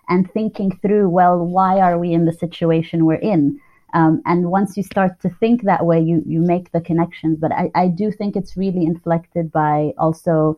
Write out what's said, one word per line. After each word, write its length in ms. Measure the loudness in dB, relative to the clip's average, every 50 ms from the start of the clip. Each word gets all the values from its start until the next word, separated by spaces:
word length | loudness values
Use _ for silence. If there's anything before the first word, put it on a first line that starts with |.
| _ -2
and 200 | 0 0 0 0
thinking 460 | -2 -4 -4 -4 -4 -4 -4 -4 -4 -4
through, 280 | -2 0 2 2 2 2
well, 340 | 2 4 4 4 4 2 0
why 360 | -2 0 0 2 2 2 4
are 180 | 4 2 2 0
we 160 | 0 0 0
in 120 | 2 2
the 80 | 0 0
situation 720 | -2 -6 -10 -6 -2 0 2 2 0 0 -2 0 0 2
we're 100 | 2 2
in? 440 | 0 0 0 0 2 2 0 0 -4 -10 _ _ _ _ _ 0
Um, 300 | 2 4 4 2 2 0
and 240 | -2 0 0 0 0
once 260 | 0 0 -2 -2 -4
you 80 | -6 -8
start 360 | -4 -2 0 0 0 -2 -4
to 80 | -6 -6
think 340 | -4 -2 0 0 0 2 2
that 220 | 0 0 2 2
way, 160 | 2 2 2
you, 220 | 2 2 0 0 -2
you 140 | -2 -2 0
make 320 | 0 2 0 0 -2 -4
the 100 | -6 -6
connections. 560 | -2 0 0 0 0 -2 -4 -4 -2 -2 -2 0
But 120 | -2 -2
I, 200 | -2 -2 -4 -2 -2
I 120 | 0 0 0
do 240 | 0 0 -2 -4
think 240 | -4 -4 -6 -6 -4
it's 220 | -6 -6 -6 -6 -6
really 260 | -4 -4 -2 -2 0
inflected 680 | -2 -2 -4 -2 -2 -2 -2 -4 _ _ -6 -6 -4
by 420 | -2 -2 0 0 0 0 -2 -2 -4 -2
also 600 | -2 -2 -2 -2 -2 -2 0 2 2 0 -2